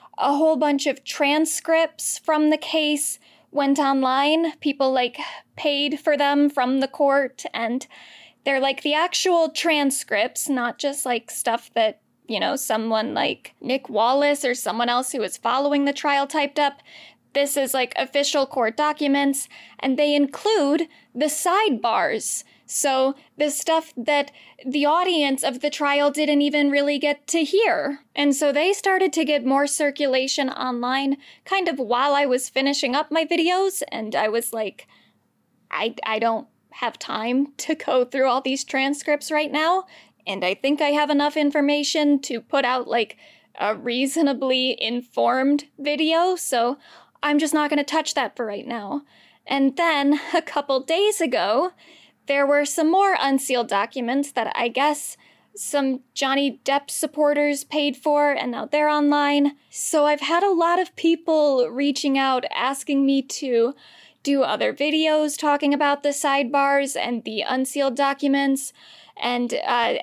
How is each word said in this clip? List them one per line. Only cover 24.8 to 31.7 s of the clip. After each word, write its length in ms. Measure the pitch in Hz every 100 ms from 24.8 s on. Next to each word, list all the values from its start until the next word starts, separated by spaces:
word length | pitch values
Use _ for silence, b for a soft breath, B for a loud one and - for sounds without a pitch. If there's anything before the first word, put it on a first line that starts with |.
| 285
audience 580 | 330 359 330 285 269
of 160 | 269 247
the 100 | 294
trial 400 | 294 285 285 285
didn't 320 | 285 294 285
even 300 | 285 294 285
really 260 | 285 285 285
get 300 | 294 285 -
to 160 | 330
hear. 560 | 294 392 440 330 285 277 _ -
And 200 | 285 277
so 160 | 294
they 220 | 277 359
started 400 | 403 392 381 381
to 120 | 330 285
get 200 | 294 240
more 220 | 277 285
circulation 840 | - 294 285 285 262 269 - 262
online 680 | - 254 240 247 262 277 277 B B -
kind 220 | 381
of 100 | 349